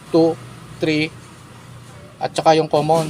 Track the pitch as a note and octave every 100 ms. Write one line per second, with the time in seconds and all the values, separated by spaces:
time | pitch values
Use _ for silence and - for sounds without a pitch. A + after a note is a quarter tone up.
0 | - E3 E3 D#3+ - - - - D#3 D3+
1 | D#3 - - - - - - - - -
2 | - - B2+ - D#3+ D#3+ D#3 D3+ D3+ D#3+
3 | D#3